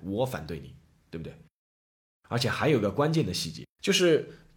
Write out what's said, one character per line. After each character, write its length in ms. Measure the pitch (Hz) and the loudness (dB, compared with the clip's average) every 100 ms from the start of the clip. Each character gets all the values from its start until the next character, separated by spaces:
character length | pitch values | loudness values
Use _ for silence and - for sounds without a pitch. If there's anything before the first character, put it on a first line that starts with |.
我 220 | 90 101 127 | -6 -2 -2
反 200 | 82 80 | -4 -8
对 140 | 80 | -10
你， 160 | 65 - _ _ - | -12 -20 _ _ -14
对 80 | 82 | -12
不 60 | |
对？ 100 | 78 - - _ _ _ _ _ _ _ - | -12 -14 -20 _ _ _ _ _ _ _ -4
而 100 | 120 | -2
且 120 | 120 | 0
还 200 | - 123 | 0 4
有 100 | 135 | 4
个 120 | 101 | 2
关 220 | 98 151 | 2 2
键 120 | 160 104 | 2 0
的 80 | |
细 180 | 87 82 | -2 -6
节， 140 | 80 - _ | -10 -16 _
就 120 | - | 0
是 360 | 175 175 156 - - - | 4 6 4 2 -14 -20